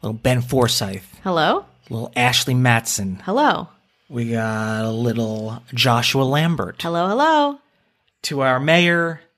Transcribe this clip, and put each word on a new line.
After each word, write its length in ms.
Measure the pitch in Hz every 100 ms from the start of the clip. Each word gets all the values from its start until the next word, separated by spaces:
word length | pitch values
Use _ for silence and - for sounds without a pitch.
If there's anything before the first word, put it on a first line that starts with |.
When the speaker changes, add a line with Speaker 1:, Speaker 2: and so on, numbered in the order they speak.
Speaker 1:
Little 120 | 110 113
Ben 240 | 131 127
Forsyth. 760 | 123 131 120 - 101 98 - -
Speaker 2:
Hello. 400 | - 170 156 302 - _ _
Speaker 1:
Little 200 | 117 117 -
Ashley 400 | 247 117 - 127
Matson. 640 | 127 117 117 - 98 92
Speaker 2:
Hello. 460 | - 214 294 202 170 _ _ _ _
Speaker 1:
We 220 | 120 117
got 520 | 117 113 110 110 110 110
a 40 |
little 720 | 113 120 117 113 110 110 117 - 123
Joshua 480 | 127 117 117 135
Lambert. 580 | 131 139 160 170 90 -
Speaker 2:
Hello, 260 | 170 170 180
hello. 520 | 214 302 311 285 277 _ _ _ _ _ _
Speaker 1:
To 160 | - 143
our 180 | 131 127
mayor 600 | 143 170 175 170 170 160 _